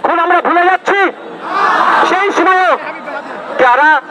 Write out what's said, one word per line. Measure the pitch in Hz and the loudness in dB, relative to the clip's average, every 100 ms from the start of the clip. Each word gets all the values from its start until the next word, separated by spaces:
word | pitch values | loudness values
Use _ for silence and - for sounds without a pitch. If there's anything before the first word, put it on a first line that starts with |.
খুন | - 339 | 0 0
আমরা | 339 349 | 2 0
ভুলে | 254 339 349 | 2 2 2
যাচ্ছি? | 370 - 392 381 - - - - - - - - - - | 0 0 0 0 -2 -16 -14 -8 -2 0 0 0 2 0
সেই | 359 403 | 0 -2
সময়ও | - 349 370 370 277 302 311 294 285 285 - - - | 0 2 2 2 0 -4 -12 -10 -12 -10 -12 -10 0
কারা | 247 247 302 294 - | 2 4 4 2 0